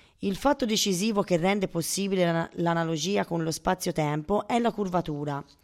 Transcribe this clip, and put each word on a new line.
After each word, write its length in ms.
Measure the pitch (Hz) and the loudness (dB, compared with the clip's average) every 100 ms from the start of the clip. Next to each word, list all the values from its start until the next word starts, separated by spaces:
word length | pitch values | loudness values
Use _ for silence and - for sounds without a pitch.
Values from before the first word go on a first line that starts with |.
| - - | -20 -6
Il 180 | 196 185 | -4 0
fatto 280 | 277 285 | 2 2
decisivo 580 | 240 220 202 175 214 202 | 2 2 2 2 0 0
che 160 | - 175 | 2 2
rende 280 | 180 202 190 | 2 2 0
possibile 580 | 170 156 - 196 190 | -2 -4 -2 -2 2
l'ana-, 260 | 175 165 165 | 2 2 -2
l'analogia 720 | - 170 170 165 160 170 202 | -2 0 2 0 -2 0 -2
con 180 | 185 165 | 0 -2
lo 80 | 160 | -2
spazio-tempo 960 | 156 - 185 180 160 151 151 151 208 - | -2 -2 -2 -2 -2 0 -2 0 -2 2
è 140 | 240 | 0
la 100 | 233 | 0
curvatura, 760 | 220 196 180 165 147 147 143 - _ | 0 -2 -2 -2 -4 -4 -6 -8 _